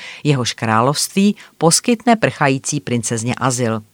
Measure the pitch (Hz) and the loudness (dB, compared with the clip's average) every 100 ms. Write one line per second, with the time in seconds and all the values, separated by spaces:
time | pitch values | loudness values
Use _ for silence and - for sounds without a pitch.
0 | - - 147 139 117 - 113 110 123 147 | -8 -4 0 0 -2 -4 0 2 2 0
1 | - 196 202 202 - _ 160 165 - 226 | -2 2 2 0 -10 _ 2 2 0 0
2 | - 226 131 - 143 135 - 147 - 120 | 2 2 0 0 0 0 -4 -6 -2 -4
3 | - 117 117 - 127 123 120 110 107 | -2 -4 -4 -2 -2 0 -2 -2 -6